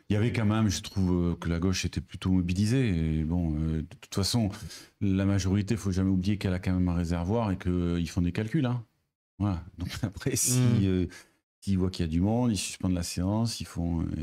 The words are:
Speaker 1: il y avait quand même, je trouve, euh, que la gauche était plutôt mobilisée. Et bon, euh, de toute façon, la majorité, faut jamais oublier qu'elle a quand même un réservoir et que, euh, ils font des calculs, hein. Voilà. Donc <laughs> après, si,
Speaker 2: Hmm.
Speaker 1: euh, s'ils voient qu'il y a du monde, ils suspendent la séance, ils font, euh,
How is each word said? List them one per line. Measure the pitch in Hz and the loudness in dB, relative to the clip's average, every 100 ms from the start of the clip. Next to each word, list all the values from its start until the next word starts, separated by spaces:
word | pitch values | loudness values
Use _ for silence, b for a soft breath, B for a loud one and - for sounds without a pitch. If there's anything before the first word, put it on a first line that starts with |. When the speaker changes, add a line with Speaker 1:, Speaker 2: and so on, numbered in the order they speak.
| - | -2
Speaker 1:
il | |
y | 104 | 0
avait | 113 | 2
quand | 104 104 | 2 2
même, | 110 107 | 2 2
je | 92 | 0
trouve, | - 101 92 | -4 -2 2
euh, | 90 87 82 | 2 2 0
que | 85 | -2
la | 85 | 0
gauche | 92 90 | 0 0
était | 90 - | -2 -4
plutôt | - - 92 | -8 -4 0
mobilisée. | 92 87 92 107 135 120 82 80 78 | 2 2 2 2 2 2 2 0 0
Et | |
bon, | 78 87 85 | 0 0 0
euh, | 76 80 80 | 0 0 -2
de | 76 - | -4 -12
toute | - | -8
façon, | - 95 120 104 98 82 B B - | -2 0 2 0 -4 -14 B B -4
la | 101 95 98 | 0 2 2
majorité, | 101 92 101 98 117 | 2 2 0 0 -2
faut | 101 | 0
jamais | 92 95 | 2 2
oublier | 95 92 101 | 2 0 0
qu'elle | 101 | 0
a | 90 | -2
quand | 92 | 0
même | 90 90 | 2 2
un | |
réservoir | 85 82 87 85 117 107 | 2 0 0 0 0 0
et | 90 | -2
que, | 90 | 0
euh, | 90 85 85 | 0 0 0
ils | 82 | -2
font | - | 0
des | 87 | 0
calculs, | 98 110 165 123 | 0 -2 0 0
hein. | 123 - _ _ _ _ - | -2 -8 _ _ _ _ -4
Voilà. | 101 85 - - | -2 -2 -8 -10
Donc | 87 | -8
<laughs> | - | -4
après, | 104 - 139 | -6 -4 -4
si, | 127 - 127 | -2 0 2
Speaker 2:
Hmm. | 123 104 | 4 4
Speaker 1:
euh, | 95 92 87 B B B _ _ | 4 2 0 B B B _ _
s'ils | - 95 | -2 0
voient | 92 | 0
qu'il | 90 85 | 0 0
y | |
a | |
du | 82 | 2
monde, | 98 113 123 | 2 2 2
ils | 98 | 0
suspendent | - - 92 | -4 -4 -2
la | 90 | 0
séance, | 90 - 92 107 113 - | -2 -2 0 0 -2 -4
ils | 90 | -10
font, | 85 85 85 | -4 -2 -2
euh, | 80 80 | -2 -4